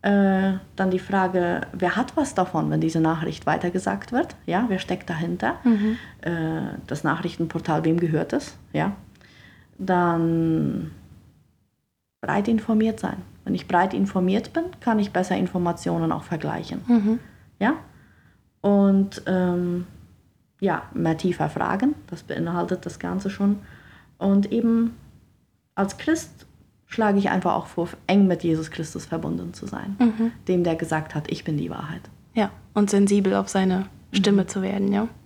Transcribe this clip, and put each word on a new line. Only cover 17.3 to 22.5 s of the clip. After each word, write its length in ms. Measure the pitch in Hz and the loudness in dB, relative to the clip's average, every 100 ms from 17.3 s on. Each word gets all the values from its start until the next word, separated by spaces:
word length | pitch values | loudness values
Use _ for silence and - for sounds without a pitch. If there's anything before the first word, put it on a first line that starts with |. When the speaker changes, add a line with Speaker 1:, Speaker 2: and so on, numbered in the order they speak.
| - - _ | -20 -20 _
Speaker 1:
Ja? 140 | 208 320 - - - _ _ _ _ _ | 0 0 -8 -20 -20 _ _ _ _ _
Und, 600 | 202 202 196 196 196 - - | 2 6 6 4 2 -2 -2
ähm, 580 | 185 180 175 175 175 180 - - _ _ _ _ _ | 0 2 0 0 -2 -6 -14 -20 _ _ _ _ _
ja, 240 | 196 156 - | -2 -2 -4
mehr 240 | - 165 160 | -2 0 0
tiefer 320 | 185 175 156 | 0 0 -2
fragen, 440 | 160 175 196 262 302 - | 0 -2 2 0 0 -8
das 160 | 170 | -16
beinhaltet 600 | - - 165 | -10 -6 -2